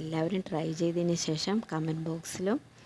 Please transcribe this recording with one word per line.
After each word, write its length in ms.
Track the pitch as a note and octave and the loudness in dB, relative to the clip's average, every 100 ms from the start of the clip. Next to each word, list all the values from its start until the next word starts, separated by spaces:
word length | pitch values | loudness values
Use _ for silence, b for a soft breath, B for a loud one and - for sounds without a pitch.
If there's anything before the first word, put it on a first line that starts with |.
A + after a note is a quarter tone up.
എല്ലാവരും 400 | D#3 D#3+ E3 F#3+ - | 0 0 0 0 -2
ട്രൈ 180 | E3 D#3+ D#3+ | -2 -2 0
ചെയ്തതിന് 360 | E3+ E3+ F3 E3+ - | 2 2 2 2 0
ശേഷം 320 | D#3 - G#3+ - | 0 2 0 0
കമന്റ് 320 | D#3+ D#3+ D#3+ D#3+ | -2 0 -2 -2
ബോക്സിലും 500 | E3 - - F#3 C4+ - B | -4 -6 -2 0 0 -2 B